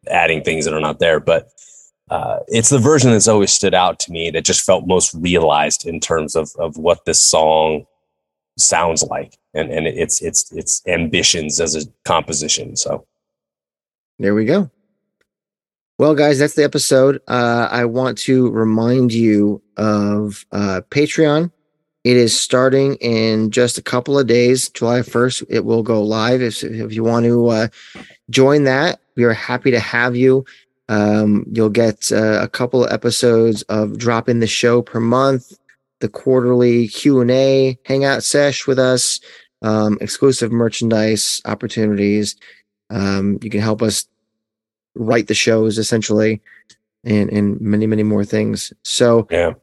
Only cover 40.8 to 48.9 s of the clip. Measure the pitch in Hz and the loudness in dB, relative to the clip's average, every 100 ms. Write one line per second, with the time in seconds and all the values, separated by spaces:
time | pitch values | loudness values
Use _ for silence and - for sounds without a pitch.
40.8 | 117 110 110 107 - - 113 107 110 - | 0 0 2 0 -2 -6 -6 -8 -6 -2
41.8 | 107 101 101 104 104 - - _ _ _ | -2 0 0 0 -2 -8 -20 _ _ _
42.8 | _ 110 98 98 101 101 110 104 110 107 | _ -6 -2 -2 -2 -4 -4 -4 -2 0
43.8 | 113 101 - _ _ _ _ _ _ _ | -2 -2 -8 _ _ _ _ _ _ _
44.8 | _ - 110 120 104 107 - 110 110 110 | _ -8 0 0 0 -2 0 2 0 -2
45.8 | 107 117 107 107 110 110 _ - _ - | -2 -2 0 0 0 -2 _ -20 _ -20
46.8 | _ _ 117 107 101 104 101 101 107 104 | _ _ -2 -2 0 0 -2 -2 -2 0
47.8 | 110 107 107 104 101 107 107 107 - - | 0 0 0 0 0 -2 -2 -4 -8 -14
48.8 | - | -8